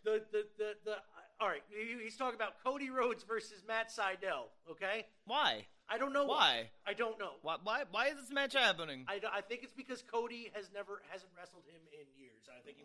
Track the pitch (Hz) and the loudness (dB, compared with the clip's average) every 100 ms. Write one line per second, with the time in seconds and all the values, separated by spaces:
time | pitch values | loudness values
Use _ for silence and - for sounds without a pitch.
0 | 214 214 214 214 208 - 214 208 214 208 | 0 0 2 -2 -2 -4 -4 -4 -6 -6
1 | - - - - 208 151 - 208 226 240 | -8 -20 -16 -2 0 0 -6 -8 -6 -6
2 | 220 220 262 226 208 - 254 277 277 262 | -8 -2 -2 0 -4 -2 -2 -2 -2 2
3 | 247 233 - 220 214 208 202 220 220 - | 2 2 -2 -4 -4 -12 -2 0 0 0
4 | 202 190 190 147 117 - 165 165 190 214 | 0 0 -2 -2 -4 -14 -14 -4 -2 -2
5 | - _ - 254 269 113 104 - - 226 | -4 _ -2 4 4 2 -4 -16 -6 -2
6 | 269 277 285 294 180 117 113 - - 202 | 2 2 4 6 6 6 0 -8 -6 -2
7 | 233 220 190 139 151 160 185 240 269 170 | -2 -2 -8 -6 -4 -4 0 -2 0 0
8 | 277 294 240 277 277 277 233 175 160 135 | 2 0 -4 0 2 6 6 6 0 -6
9 | 131 202 208 190 202 240 247 - 254 247 | -4 -4 -2 -2 -4 -8 -10 -14 -10 -10
10 | - 233 233 240 226 208 196 202 196 196 | -4 -2 -2 -4 -8 -10 -10 -10 -8 -10
11 | - 185 180 170 175 175 143 165 156 147 | -10 -14 -14 -18 -18 -18 -20 -20 -20 -20
12 | 139 135 131 110 110 123 131 139 | -20 -20 -20 -20 -20 -20 -20 -20